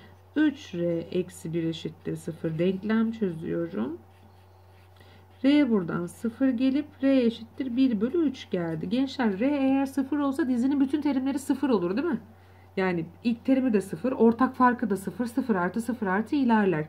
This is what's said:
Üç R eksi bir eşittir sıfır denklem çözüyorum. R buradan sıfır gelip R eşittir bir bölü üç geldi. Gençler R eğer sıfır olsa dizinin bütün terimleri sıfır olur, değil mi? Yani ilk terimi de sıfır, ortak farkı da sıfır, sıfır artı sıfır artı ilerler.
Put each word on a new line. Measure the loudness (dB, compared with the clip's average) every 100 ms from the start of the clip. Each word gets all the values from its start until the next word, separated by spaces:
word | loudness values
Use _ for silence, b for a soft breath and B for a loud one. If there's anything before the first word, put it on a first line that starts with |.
| B B -8 0
Üç | 0 0 -8 -4
R | -2 -2
eksi | -2 -4 -4 -8 -6
bir | -4
eşittir | -4 -4 -8 -10 -10 -8
sıfır | -10 -8 -6 0
denklem | 0 0 -2 0 0
çözüyorum. | -2 -4 -4 -6 -4 -4 -4 -6 -8 -16 -20 -20 -20 -20 -20 -20 -20 -20 -20 b b b -2 4
R | 4 4
buradan | 2 0 -4 -6
sıfır | -6 -8 0 0
gelip | 2 2 0 -4 -2
R | 2 4
eşittir | 4 0 -10 -10 -6 2
bir | 2 2
bölü | 0 0
üç | 0 -2 -6
geldi. | -4 -2 -4 -2
Gençler | -2 -2 0 -2 2
R | 0
eğer | 2 2 2 0
sıfır | -2 -2 0
olsa | 0 0 0
dizinin | 2 2 2
bütün | 2 0
terimleri | 0 0 -2 -4
sıfır | -2 -2 2
olur, | 2 2 -2
değil | -2
mi? | -4 -6 B B B B -2
Yani | 0 0 -4 -4
ilk | -4 -2 2
terimi | 2 4
de | 2
sıfır, | 0 -4 -4
ortak | 4 4 6 0 4
farkı | 2 4 -2
da | -2
sıfır, | -4 -6 -4
sıfır | -4 0 0
artı | 0 -2
sıfır | -6 -4 -2
artı | -2 0 0
ilerler. | 2 4 4 0